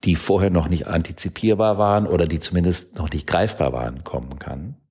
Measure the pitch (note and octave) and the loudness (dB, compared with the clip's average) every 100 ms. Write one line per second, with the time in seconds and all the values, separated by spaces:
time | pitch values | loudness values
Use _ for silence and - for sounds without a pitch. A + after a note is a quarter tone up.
0 | - E2 - G2 G2 F2+ D#2 F2 - D#2+ | 2 0 4 4 4 2 2 -2 0 -2
1 | E2 - F2+ - A2 G2+ A2 G2+ G#2 G#2 | -2 -6 -8 -2 0 2 2 2 4 2
2 | G#2 - E2+ E2 - F2 F2 F2 - - | 2 2 2 0 -2 0 2 0 -4 -8
3 | D#2+ D2+ - F2 G#2+ - C#2 B1 A#1+ C2 | -4 -4 -2 0 0 0 -2 0 -6 -8
4 | - C#2 A#1+ C2 - C2+ F2+ C#3+ _ | -8 -8 -8 -12 -12 -10 -12 -14 _